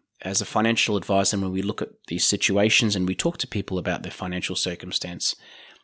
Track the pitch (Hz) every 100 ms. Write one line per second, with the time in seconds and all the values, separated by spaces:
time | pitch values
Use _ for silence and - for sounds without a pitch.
0 | _ - - 98 107 113 110 117 - 101
1 | - 98 98 101 92 95 98 - - -
2 | - 85 - 101 - 101 107 - 113 95
3 | 92 92 170 - - 104 - 92 82 87
4 | 87 - 92 90 - 90 92 87 - -
5 | 90 87 - - - - - -